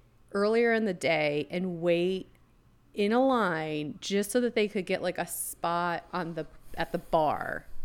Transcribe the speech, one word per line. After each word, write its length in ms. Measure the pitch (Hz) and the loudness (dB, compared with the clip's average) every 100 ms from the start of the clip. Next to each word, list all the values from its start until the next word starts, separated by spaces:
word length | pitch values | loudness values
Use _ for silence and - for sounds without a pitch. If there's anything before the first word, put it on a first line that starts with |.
| _ _ - 202 | _ _ -6 0
earlier 360 | 208 226 233 | 2 4 4
in 120 | 226 220 | 4 2
the 80 | |
day 540 | 180 147 156 151 147 - | 0 2 2 2 0 -2
and 320 | 180 185 170 | -2 -4 0
wait 480 | 175 170 180 190 - - _ _ _ _ _ | 2 4 2 -2 -6 -20 _ _ _ _ _
in 180 | - 208 | -2 2
a 140 | 240 269 | 4 4
line 720 | 247 190 160 156 151 151 190 | 4 2 0 -2 -4 -4 -8
just 280 | - 196 202 | -4 -2 0
so 80 | 247 | 0
that 120 | 240 | 0
they 140 | 233 208 | 0 0
could 180 | 208 175 | -2 -2
get, 160 | 185 | -2
like, 160 | 180 175 | -2 -4
a 80 | 170 | -4
spot 800 | - - - 170 175 175 170 - | -6 -10 -6 -2 0 0 -2 -6
on 220 | 175 170 160 | -6 -6 -6
the, 100 | 156 - - - | -8 -10 -10 -6
at 140 | 165 | -4
the 80 | 170 | -4
bar, 680 | - 165 151 104 - - - - | 0 2 2 0 -4 -8 -6 -2